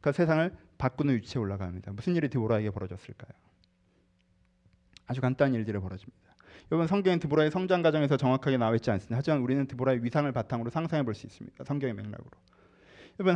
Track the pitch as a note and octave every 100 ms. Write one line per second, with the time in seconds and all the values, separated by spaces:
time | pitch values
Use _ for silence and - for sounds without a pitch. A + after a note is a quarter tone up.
0 | - C#3+ E3 D#3 E3+ - - _ C3 -
1 | C#3+ B2 - C3+ G2+ G2 F#2 F2+ G2 G2+
2 | - F3 D3 B2+ A2 A2+ G#2+ G2+ F#2+ F#2+
3 | - - - - _ _ _ _ _ _
4 | _ _ _ _ _ _ _ _ _ -
5 | - B2+ B2+ C3 C#3 A#2+ A2 G#2 F#2 F#2
6 | - - _ _ - - - D#3+ D#3+ G3+
7 | F#3+ F3 D3 D3+ D#3 E3+ F#3 F3+ E3 D#3
8 | C#3+ C#3 C3 C3 D3+ C3 A2+ A2+ - G2+
9 | - A#2 C#3+ D3+ B2 C3+ C3+ B2 C3 B2+
10 | A#2+ D3+ D3 B2 G#2+ A#2+ A#2 D#3+ E3 D#3
11 | B2+ G#2 - - - - C3 C#3+ C3 G2+
12 | G#2+ G#2 - - _ _ _ _ - -
13 | - - F#3+